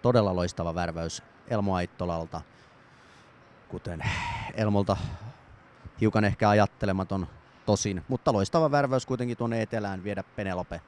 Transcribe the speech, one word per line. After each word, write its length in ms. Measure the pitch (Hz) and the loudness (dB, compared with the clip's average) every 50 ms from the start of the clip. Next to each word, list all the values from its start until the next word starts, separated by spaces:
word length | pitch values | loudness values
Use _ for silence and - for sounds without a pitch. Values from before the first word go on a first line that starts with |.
Todella 340 | - 120 123 120 104 98 92 | 2 4 4 4 4 4 2
loistava 400 | 90 87 87 - - 85 85 82 | 0 -2 -2 -2 -4 -4 -4 -2
värväys 480 | 87 87 85 82 85 82 82 - - - - - - - | -2 -4 -4 -4 -4 -6 -6 -8 -10 -14 -18 -20 -20 -8
Elmo 280 | - 120 107 101 98 95 | -4 -2 0 0 0 0
Aittolalta. 680 | 90 87 - - - 92 87 85 82 82 80 - 82 76 - - - - - - - - - - - - - - - - - - - - - - - - - | 0 -2 -4 -4 -6 -4 -4 -2 -4 -6 -8 -10 -12 -12 -14 -20 -20 -20 -20 -20 -20 -20 -20 -20 -20 -20 -20 -20 -20 -20 -20 -20 -20 -20 -20 -20 -20 -18 -12
Kuten 340 | - 90 - - 85 80 78 - - - - - - - - - - | -12 -10 -8 -8 -8 -4 -4 -4 -4 -2 -4 -6 -6 -6 -8 -8 -2
Elmolta 440 | - 110 107 101 101 98 - 98 - - - - - - 113 - - - - - - - - - - - - _ - | 0 0 2 2 2 2 2 0 -2 -2 -8 -10 -10 -14 -16 -18 -18 -20 -20 -20 -20 -20 -20 -20 -20 -20 -20 _ 0
hiukan 240 | 113 107 - 113 104 | 0 2 4 4 2
ehkä 240 | 101 113 - 110 104 | 2 2 4 4 6
ajattelematon 800 | 104 104 101 98 - - - 101 95 98 95 - 98 95 90 - - - - - - - - | 6 6 6 4 2 -4 -2 -2 0 0 -2 -2 -2 -4 -4 -6 -8 -18 -20 -20 -20 -8 0
tosin, 380 | - 104 98 - 107 98 92 - | 0 0 2 2 -2 -4 -4 -4
mutta 260 | - 131 120 - 156 120 | -4 -4 0 2 2 4
loistava 380 | 101 98 - - 165 160 151 | 4 2 4 4 2 4 4
värväys 340 | 139 143 139 131 131 131 - | 4 4 2 4 0 0 0
kuitenkin 320 | - 131 113 123 123 120 | -2 -4 -2 -2 -4 -2
tuonne 240 | - 120 117 117 113 | -2 -2 -2 0 0
etelään 420 | 113 - - 113 104 101 98 92 90 | -2 -2 -2 -4 -4 -4 -6 -6 -6
viedä 200 | 104 101 95 95 | -6 -6 -6 -8
Penelope. 580 | _ - - 104 95 92 90 90 - 85 80 - | _ -8 -6 -4 -2 -2 -4 -4 -6 -10 -14 -14